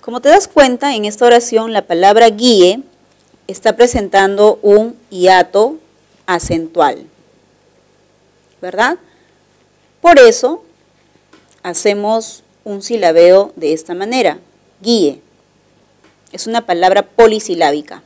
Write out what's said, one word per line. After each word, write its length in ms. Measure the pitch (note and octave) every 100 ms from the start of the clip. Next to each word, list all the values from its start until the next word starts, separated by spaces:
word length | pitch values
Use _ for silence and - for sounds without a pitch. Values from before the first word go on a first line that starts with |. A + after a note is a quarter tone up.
Como 200 | - A#3+
te 80 | C4+
das 200 | F4 G4
cuenta, 460 | - C4+ B3 C#4+
en 100 | B3
esta 200 | G#3 G#3
oración 480 | A#3+ A#3 A#3+ A3 A3+
la 100 | G#3+
palabra 460 | F#3+ E3+ F#3+ G#3 A#3
guíe 540 | G#3 B3 A3 F3+ G#3+ C4+ _ _ _ _ _ _
está 300 | G3 A3+ G#3+
presentando 840 | B3 B3 G3+ G3 G3 G3+ G#3 G#3+
un 340 | G#3 G#3 A3+ A#3+ _
hiato 680 | F#3+ F3+ F#3 F3+ G3 A3+ D#4+ _ _ _ _ -
acentual, 800 | F3 - E3+ E3 E3+ D3 B2 - _ _ _ _ _ _ _ _ _ _ _ _ _ _ _
¿verdad? 380 | F3+ F#3 A#3+ F4 _ _ _ _ _ _ _ _ _ _
Por 180 | E4+ D#4+
eso 440 | B3 A3 B3+ F4 _ _ _ _ _ _ _ _ _ _
hacemos 800 | F3+ E3+ G#3 G3+ G#3 A3+ A3 - _ _
un 180 | - G3+
silabeo 680 | G3 A#3 F3+ E3 F3 F#3+ G3+ -
de 160 | D#3+
esta 220 | D#3 -
manera, 440 | F3+ G3+ B3+ G#3 D3 _ _ _ _
guíe. 400 | F#3+ A#3 D#3+ C3 _ _ _ _ _ _ _ _ _ _ _
Es 140 | - -
una 200 | A#3 A#3
palabra 360 | F3 F3+ G3
polisilábica. 1000 | G3 - A3+ G#3+ G#3+ E3+ D#3+ D3 D3 F#3